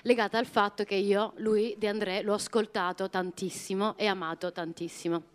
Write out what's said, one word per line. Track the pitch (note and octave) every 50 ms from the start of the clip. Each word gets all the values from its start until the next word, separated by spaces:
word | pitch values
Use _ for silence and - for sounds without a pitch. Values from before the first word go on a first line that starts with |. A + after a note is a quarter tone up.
| -
legata | A#3 B3+ A#3 G#3+ G3 -
al | A3+ A#3+
fatto | - - A3+ G3+ G#3 - - G#3
che | - G3+
io, | F#3+ G3+ G3+ G3 G3+ A3 - -
lui, | - A3 A3 G#3+ G#3 A3 A#3+ -
De | A3 G#3+ G#3
André, | G#3 A3 G#3 F#3 F#3 G#3
l'ho | G#3 G#3 G#3
ascoltato | G3 - - - A3+ A3 - - G#3 F3+ F3+ F3+ - F#3+ F#3+
tantissimo | - F#3 F#3 F3+ - - G3 F3 - - - - F#3+ F#3+ G#3 G#3+ -
e | - G#3
amato | G#3 F#3+ F#3+ E3 D#3+ E3 - F3+ F3+ E3+
tantissimo. | F#3 E3+ E3 E3 - E3+ E3 - - - E3+ E3+ E3 - - _